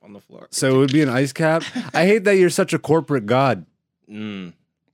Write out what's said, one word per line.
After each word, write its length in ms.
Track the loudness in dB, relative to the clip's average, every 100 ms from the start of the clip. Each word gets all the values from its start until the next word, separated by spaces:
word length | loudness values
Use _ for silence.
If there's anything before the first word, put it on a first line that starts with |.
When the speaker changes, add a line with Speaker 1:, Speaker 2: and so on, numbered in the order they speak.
Speaker 1:
on 100 | -20
the 60 | -20
floor. 260 | _ -20 -14
Speaker 2:
So 240 | -4 0 2
it 20 |
would 160 | 2
be 80 | 2
an 80 | 2
ice 240 | 0 -2
cap? 300 | -2 -2 -2 -4 -10 -6 0
I 100 | 2
hate 180 | 2 2
that 100 | 4
you're 140 | 2
such 200 | 2 -2
a 60 | -4
corporate 460 | 0 0 0 -4 0
god. 400 | 2 2 0 -6 _ _ _ _
Speaker 1:
Mm. 460 | -14 -12 -12 -14 -18 _ _ _